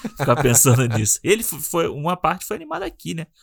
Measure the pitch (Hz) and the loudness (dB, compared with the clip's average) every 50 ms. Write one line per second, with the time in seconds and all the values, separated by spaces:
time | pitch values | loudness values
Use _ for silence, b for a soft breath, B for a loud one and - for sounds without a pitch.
0 | - 226 - - 139 135 123 151 135 127 120 - - 139 120 123 127 120 110 107 | -12 -12 -6 -2 2 2 2 4 4 4 4 6 6 6 6 6 4 2 0 0
1 | 107 104 - - - 135 202 226 - - - 143 156 - - 170 165 - - 139 | 0 0 -2 -2 0 0 0 0 0 -4 -6 -8 -8 -4 -2 -2 -2 -2 -4 -4
2 | 147 170 180 180 - 156 170 190 - - 214 - 330 302 302 - - - - - | -4 -4 -2 -2 -2 -2 -2 -4 -6 -8 -10 -10 -8 -8 -8 -8 -8 -8 -10 -10
3 | - 165 175 165 156 - b b | -10 -10 -8 -8 -10 -12 b b